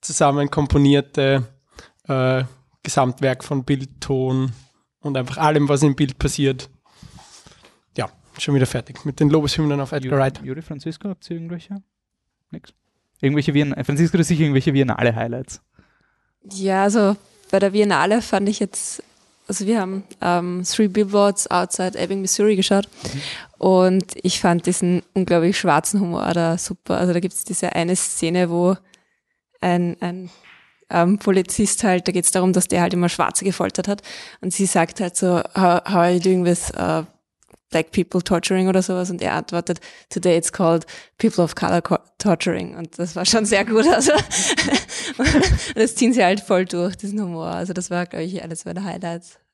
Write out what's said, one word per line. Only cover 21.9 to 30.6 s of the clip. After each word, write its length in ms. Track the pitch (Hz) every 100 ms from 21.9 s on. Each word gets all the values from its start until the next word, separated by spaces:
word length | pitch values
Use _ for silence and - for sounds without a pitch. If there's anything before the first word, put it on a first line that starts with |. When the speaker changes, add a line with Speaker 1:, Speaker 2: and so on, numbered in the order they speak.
| -
Speaker 3:
Ebbing, 220 | 180 196
Missouri 340 | 190 - 214 196
geschaut 320 | 196 196 202 -
Speaker 2:
Mhm. 160 | - 135 - - - _ 190
Speaker 3:
und 380 | 185 185 190 - -
ich 180 | 185 -
fand 240 | 180 170 175
diesen 360 | 180 180 180 -
unglaublich 440 | - 180 175 170 202
schwarzen 420 | 185 151 - 208
Humor 320 | 175 170 -
da 240 | 175 165 170
super. 400 | - 180 - 175
Also 160 | 180
da 80 | 175
gibt's 240 | 175 -
diese 300 | - 175 180
eine 220 | - 170 185
Szene, 520 | - - 165 180 175
wo 280 | 170 175 190 _ _ _ _ _ _ _ _
ein, 360 | 180 175 175 -
ein, 300 | 180 180 180 - - -